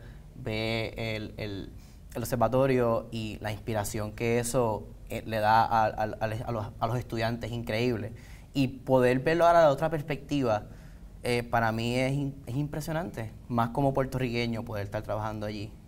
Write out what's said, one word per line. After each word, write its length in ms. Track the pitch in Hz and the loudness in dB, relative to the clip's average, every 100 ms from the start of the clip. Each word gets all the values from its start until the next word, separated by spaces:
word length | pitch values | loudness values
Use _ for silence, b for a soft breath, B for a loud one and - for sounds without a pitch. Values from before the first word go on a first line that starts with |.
| B B B - | B B B -10
ve 580 | 113 107 113 113 110 - | -6 -2 0 0 -2 -4
el, 360 | 113 110 104 - | -4 -4 -6 -8
el, 340 | 107 98 67 - B B - | -8 -8 -10 -14 B B -12
el 80 | 127 | -8
observatorio 840 | 113 123 113 131 135 127 117 113 - | -4 2 4 6 6 4 4 2 -2
y 280 | 117 110 101 | -6 -6 -6
la 140 | 107 | -8
inspiración 580 | 104 - 110 101 110 107 | -6 -2 -2 -2 -4 -6
que 280 | 110 120 117 | -2 0 2
eso, 460 | 120 135 117 104 - - - | 2 2 2 0 -6 -16 -10
eh, 160 | 113 - | -8 -4
le 140 | 110 | 2
da 240 | 107 113 | 6 6
a, 220 | - 113 110 | 6 4 2
a, 180 | - | 2
a, 0 | 107 - 110 | -4 -2 -2
a 260 | 110 113 | -2 -4
los, 160 | 117 104 - | -4 -6 -4
a 100 | 117 | -2
los 100 | 120 | -2
estudiantes, 560 | 113 117 113 120 113 | -2 -2 0 -2 -4
increíble. 580 | 117 113 110 123 110 104 B B B B | -6 -2 2 2 0 -4 B B B B
Y 140 | 143 131 | 0 0
poder 520 | 135 - 131 123 127 | 0 4 6 6 4
verlo 280 | 135 165 170 | 2 6 6
ahora 140 | 170 | 8
de 60 | 160 | 6
otra 220 | 135 156 | 6 0
perspectiva, 760 | 160 143 139 - 147 123 107 - B B B B - | -2 -2 -6 -2 0 2 2 -2 B B B B -6
eh, 220 | 123 120 | 0 0
para 300 | 117 117 113 | 2 2 2
mí 240 | 113 117 123 | 2 0 0
es 160 | 131 | 0
in-, 200 | 143 139 139 - | 0 -2 -6 -6
es 100 | 127 | -4
impresionante, 800 | 147 156 147 151 196 151 110 - - | -4 -4 -4 -4 -4 -8 -10 -12 -4
más 220 | 120 117 | 0 2
como 220 | 120 139 | 2 2
puertorriqueño 720 | 135 131 127 127 117 117 113 | 2 0 -2 -2 0 -2 -2
poder 220 | 117 107 101 | -4 -6 -4
estar 180 | 107 | -6
trabajando 440 | 104 107 107 107 107 | -4 -4 -4 -4 -6
allí, 220 | 107 107 - | -6 -8 -12